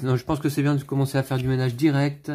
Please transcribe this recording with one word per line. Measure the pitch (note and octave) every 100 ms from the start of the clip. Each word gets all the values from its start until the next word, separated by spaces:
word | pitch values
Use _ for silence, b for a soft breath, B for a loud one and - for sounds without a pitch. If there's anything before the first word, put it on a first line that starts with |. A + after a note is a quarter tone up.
non, | C3 B2+
je |
pense | - D3+
que | D3+
c'est | D3
bien | C#3+
de | D3
commencer | C#3+ C#3 C3+ C#3
à |
faire | C3+ C3
du | B2+
ménage | C3 C3 A#2+
direct. | D#3 C#3 C#3+ D3 -